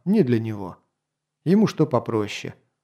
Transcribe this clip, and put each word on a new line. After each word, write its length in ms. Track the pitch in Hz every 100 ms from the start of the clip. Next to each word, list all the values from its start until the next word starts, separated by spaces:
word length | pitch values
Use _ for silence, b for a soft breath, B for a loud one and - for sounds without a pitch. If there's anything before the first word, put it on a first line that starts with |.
не 180 | 170 214
для 180 | 135 117
него. 360 | 113 104 92 - _ _ _ _ _ _
Ему 220 | 147 196 202
что 200 | - 151
попроще: 680 | 120 - 113 104 - - - _ _